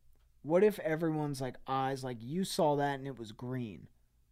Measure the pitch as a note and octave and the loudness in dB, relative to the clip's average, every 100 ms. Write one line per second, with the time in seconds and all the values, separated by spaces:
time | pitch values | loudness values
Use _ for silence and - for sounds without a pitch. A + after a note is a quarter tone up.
0 | - - _ _ C#3 F3 G#3+ F#3+ D#3 D#3+ | -20 -20 _ _ 2 6 6 4 -2 0
1 | E3 D#3 D3 C3+ B2+ B2 - C3+ C3+ C3+ | 0 0 -2 -2 -6 -6 -2 0 0 -2
2 | C3 A#2+ A#2 F3 F#3+ - D#3 C#3+ C#3+ C3+ | -4 -6 -4 -4 -2 2 4 4 2 0
3 | C#3 A#2+ A2+ A#2+ B2 B2+ A2+ D2+ - _ | -6 -10 -12 -10 -6 -4 -6 -8 -16 _
4 | _ _ _ | _ _ _